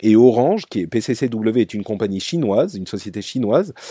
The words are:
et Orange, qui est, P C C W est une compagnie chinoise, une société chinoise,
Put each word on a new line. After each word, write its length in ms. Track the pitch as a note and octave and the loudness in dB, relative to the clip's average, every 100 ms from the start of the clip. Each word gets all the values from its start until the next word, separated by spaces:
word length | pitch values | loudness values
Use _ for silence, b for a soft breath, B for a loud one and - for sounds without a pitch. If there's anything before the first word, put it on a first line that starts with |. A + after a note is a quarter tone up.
et 160 | A2 A2 | 4 6
Orange, 500 | B2+ A2+ C#3 G#3+ - | 8 6 2 0 -4
qui 140 | G#2 | -6
est, 60 | E2+ | -4
P 120 | A#2 | -4
C 140 | B2 | -2
C 140 | A#2 B2+ | -4 -4
W 320 | A2+ A2+ A#2+ | -2 0 0
est 140 | G#2+ | 0
une 100 | G#2+ | -4
compagnie 360 | G2+ G2+ G#2+ F#2+ | -6 -4 -4 -4
chinoise, 540 | - E3+ A#2+ G#2 A2+ | -4 -2 0 2 0
une 140 | F#2+ F#2 | -4 -8
société 340 | G2+ G#2 G2+ | -10 -10 -10
chinoise, 500 | - C3 G#2 C3+ G3 B B | -8 -4 0 0 0 B B